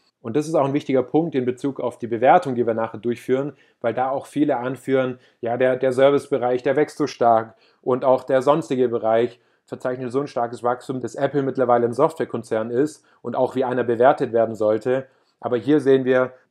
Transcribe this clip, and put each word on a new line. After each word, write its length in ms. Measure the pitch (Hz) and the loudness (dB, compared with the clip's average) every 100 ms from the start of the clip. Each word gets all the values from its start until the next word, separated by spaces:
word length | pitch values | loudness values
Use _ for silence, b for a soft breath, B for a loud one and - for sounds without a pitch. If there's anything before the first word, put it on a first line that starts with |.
| _ _ | _ _
Und 140 | 117 113 | -6 -4
das 120 | 151 | -2
ist 80 | 160 | 0
auch 100 | 139 | 0
ein 80 | |
wichtiger 300 | 143 - 131 | -2 0 -2
Punkt 320 | - - 175 135 | 0 0 0 -2
in 100 | 123 | -4
Bezug 340 | 123 143 127 | -4 -6 -6
auf 200 | 127 - | -8 -8
die 80 | 117 | -6
Bewertung, 480 | 113 127 147 143 120 | 0 4 4 2 -2
die 120 | 113 | -2
wir 60 | |
nachher 240 | 113 113 110 | -2 -4 -6
durchführen, 560 | 113 117 - 127 143 139 b b | -6 -6 -2 -2 -2 -10 b b
weil 140 | 117 | -4
da 160 | 117 131 | -2 -4
auch 160 | 135 135 | -4 -6
viele 320 | 139 147 127 | -2 0 0
anführen, 600 | 123 127 - 131 127 127 b b | -4 -6 -2 0 0 -6 b b
ja, 160 | 117 123 | -6 0
der, 220 | 127 107 | 0 2
der 160 | 131 | 0
Servicebereich, 680 | 123 135 143 135 135 120 127 | 4 4 4 0 -2 0 0
der 120 | 143 135 | 0 0
wächst 220 | 147 - | 0 -2
so 100 | 147 | -6
stark 460 | - 120 113 113 b b b | 0 4 4 2 b b b
und 220 | - 127 | -4 0
auch 200 | 139 127 | 2 2
der 180 | - 131 | 2 2
sonstige 480 | 127 156 160 131 123 | 4 2 0 0 0
Bereich 500 | 117 110 113 120 - _ _ _ | 0 0 2 0 -4 _ _ _
verzeichnet 460 | 123 131 127 127 | -10 -8 -6 -4
so 80 | 123 | -4
ein 80 | 143 | -4
starkes 360 | - 117 117 | -4 -6 -4
Wachstum, 360 | 117 127 - 131 | -4 -4 -6 -8
dass 160 | 117 - | -8 -4
Apple 280 | 139 143 | -4 -2
mittlerweile 420 | 135 127 123 120 117 | -2 0 2 2 2
ein 80 | |
Softwarekonzern 800 | 120 156 - 120 - 110 110 110 | 2 0 0 -6 -6 -6 -4 -2
ist 340 | 120 151 - b b | -2 -2 -4 b b
und 160 | 123 127 | -8 -2
auch 180 | 127 127 | -2 -2
wie 80 | |
einer 220 | 127 127 120 | -2 -2 -2
bewertet 480 | 117 123 151 131 | 4 4 4 2
werden 220 | 113 113 110 | 0 0 0
sollte. 500 | 107 110 127 131 131 b b b | 0 0 0 -4 -4 b b b
Aber 160 | 117 120 | -6 -4
hier 220 | 113 151 | 2 2
sehen 220 | 131 135 | 4 4
wir, 280 | 127 127 127 B B | 4 2 0 B B